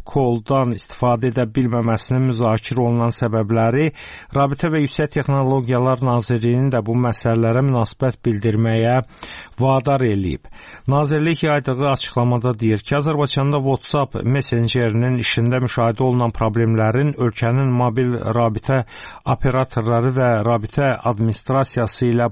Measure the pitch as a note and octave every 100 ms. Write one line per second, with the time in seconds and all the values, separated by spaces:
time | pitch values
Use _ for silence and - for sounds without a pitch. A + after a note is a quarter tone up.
0 | - C#3+ B2+ A#2+ G#2+ C3+ B2+ A2 - -
1 | B2 A#2+ B2+ A#2 A#2+ A2+ B2+ A2+ A2+ A2
2 | - B2+ C3 A#2 A#2+ G#2+ - B2 A#2+ A#2+
3 | A#2 A#2 A#2+ A2 G#2 A2+ A2+ B2 D#3 -
4 | - - - C#3 C#3 C#3 F3 D#3 C#3+ -
5 | D3+ - C#3+ C#3 C3 C3+ A#2+ B2 B2+ C3
6 | B2+ A#2+ A2 A#2+ A2+ B2 C3+ B2 G#2+ A#2+
7 | B2 A2+ A#2+ A2+ A#2 A#2 C#3 B2+ A2 -
8 | C3 A#2+ - G#2+ A2 G#2+ A2+ A2+ A2+ B2+
9 | A#2+ - - - - - C3 C3+ B2+ C#3
10 | B2 G2+ F#2 C#2 - - - - - C#3
11 | D3 D3+ D#3 E3 D#3+ D3 C3+ B2+ C#3+ C3+
12 | - - A#2+ B2 A#2+ A2+ A2+ G#2+ - C#3+
13 | D3 D3 C#3+ - C#3 C#3+ C3+ C3 - D3+
14 | C3+ - - C3+ C3 A#2 A#2 B2+ A#2 A2
15 | B2 B2+ A2+ - A#2 C3 B2+ - A2+ A2
16 | C3 B2 A#2+ A2 A2 G#2+ A2+ A2+ A2 A#2
17 | D3 C#3 B2 - A#2 B2 C3+ B2 B2 A2+
18 | B2 A#2+ - A2 A#2 G#2+ - C3+ A#2 -
19 | - - - B2+ C3 B2+ C3 - A2 A#2
20 | B2 C3 B2+ A2+ G#2+ A#2 G#2 - C#3 A#2+
21 | A#2 A2 A2+ G#2+ - C3+ C3+ - A2+ -
22 | B2 A#2+ A#2